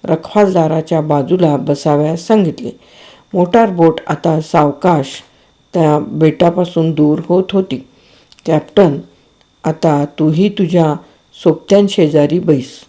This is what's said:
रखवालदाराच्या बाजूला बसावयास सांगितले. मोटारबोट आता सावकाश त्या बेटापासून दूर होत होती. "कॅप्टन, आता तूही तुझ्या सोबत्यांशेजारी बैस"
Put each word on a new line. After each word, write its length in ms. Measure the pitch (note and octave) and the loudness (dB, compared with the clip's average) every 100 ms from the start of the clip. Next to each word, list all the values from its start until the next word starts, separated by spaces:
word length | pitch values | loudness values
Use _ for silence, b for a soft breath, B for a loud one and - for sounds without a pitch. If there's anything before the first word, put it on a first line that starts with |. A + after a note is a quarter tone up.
| - | -4
रखवालदाराच्या 960 | D#3+ - G#3+ G3+ F#3 D#3 D#3+ D#3 E3 | -6 -2 0 2 2 0 -2 -2 -4
बाजूला 540 | D3+ D3 C3 F#3 E3+ C#3+ | 0 -2 0 0 2 0
बसावयास 720 | C#3 C#3+ D#3+ D3 D3+ E3 - | -2 -2 0 0 0 -4 0
सांगितले. 440 | A3 F3+ D3+ A#2+ - b b b b b | 0 0 -4 -12 -14 b b b b b
मोटारबोट 640 | F#3+ F3 A3+ A3+ F3+ E3 D#3+ - | -2 0 2 0 2 2 2 -4
आता 340 | D3 E3 D#3+ | -4 -2 -2
सावकाश 640 | D#3 E3+ D3 C#3+ F#3 E3 C3+ - - b b b _ | 0 0 0 0 0 0 -2 -10 -20 b b b _
त्या 260 | F3+ D#3 D3+ | 0 2 2
बेटापासून 920 | D3 D3+ D#3 D#3 E3+ E3+ F3 - D#3+ | -2 0 0 2 0 0 -4 -2 -2
दूर 280 | D3+ D3+ D#3 E3 | 0 0 0 -2
होत 160 | F3+ F#3 | -2 0
होती. 360 | G3 F#3+ B2+ - b b b b b - | -4 -4 -8 -12 b b b b b -4
"कॅप्टन, 520 | D#3 - - F3+ C#3+ - b b b _ _ | -4 -2 2 2 0 -10 b b b _ _
आता 420 | - D#3 E3 D3 D3 - | -6 -2 0 0 -2 -2
तूही 300 | D#3 D#3 G3+ | -2 2 0
तुझ्या 460 | G#3 F3+ F3 D#3+ C#3+ b b b - | 0 -2 2 0 -2 b b b -2
सोबत्यांशेजारी 960 | F3+ D#3+ - G3 G3+ G3 E3 D3 C#3+ E3+ | -2 -2 2 2 2 2 2 2 2 0
बैस" 260 | E3+ C#3+ C3+ - | 0 -2 -2 -16